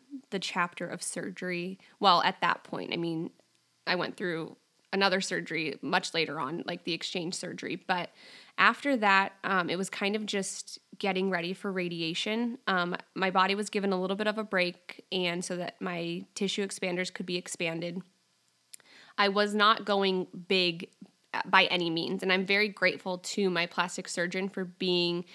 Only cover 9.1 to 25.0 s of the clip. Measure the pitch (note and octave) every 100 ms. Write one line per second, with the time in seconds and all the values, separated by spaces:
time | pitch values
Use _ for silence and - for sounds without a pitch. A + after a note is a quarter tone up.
9.1 | G3 G3 - - F#3+ F3 F3 F#3+ - G3
10.1 | G#3+ G#3 G3+ G3 - - - _ - G3
11.1 | F#3 F#3+ F3 E3+ F#3 G3+ F#3 F3 E3+ E3
12.1 | F3 G#3+ A3 A#3+ A#3+ - F#3 F3 F#3 -
13.1 | - F#3+ F#3 F#3+ G3 G#3 G#3 G3 F#3 F#3
14.1 | G3 G#3+ G#3+ G#3+ F#3+ F3+ F3+ - - _
15.1 | F#3+ F3+ F3 F#3 F3+ F3 - F#3 F3 E3+
16.1 | F3 G3 - G3 - G3 - F#3 F3 F3+
17.1 | - F#3 F3 - - E3+ E3 F3 F3 -
18.1 | _ _ _ _ _ _ - _ - -
19.1 | - G3+ G3 G#3 G#3 G#3 A3 G#3 G3+ G3
20.1 | F#3 F3+ - E3+ F#3+ F3 E3+ F#3+ _ -
21.1 | _ _ - G3 F#3+ F#3 F3+ E3+ E3 -
22.1 | F#3+ F#3+ F#3 F#3+ G3+ G#3 G3 F3+ - F#3+
23.1 | F3+ - - G3 E3+ F3 - F3 - -
24.1 | - F3 F#3 F#3+ F#3+ F3+ - F#3 F3